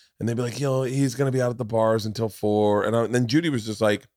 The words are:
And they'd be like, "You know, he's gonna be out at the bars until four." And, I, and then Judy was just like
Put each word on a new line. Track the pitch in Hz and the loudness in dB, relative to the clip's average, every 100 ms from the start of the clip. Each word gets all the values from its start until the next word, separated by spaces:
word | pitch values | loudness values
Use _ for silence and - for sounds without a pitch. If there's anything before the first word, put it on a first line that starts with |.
| _ _ | _ _
And | 110 | -4
they'd | 120 | -2
be | |
like, | 123 127 | -4 -4
"You | 139 | -2
know, | 131 | -2
he's | 127 135 139 127 | -2 0 -2 0
gonna | 135 | -2
be | 127 | 0
out | 123 | -2
at | 117 | -2
the | 110 | -4
bars | 113 110 113 107 | 0 2 2 -2
until | 104 113 | -4 -6
four." | - 107 107 104 104 | -2 0 2 4 2
And, | 104 117 | 2 0
I, | 110 | 0
and | 123 | 0
then | 120 | 2
Judy | 143 170 | 2 0
was | 127 110 | -2 -4
just | 107 | 0
like | 107 104 - | 0 0 -4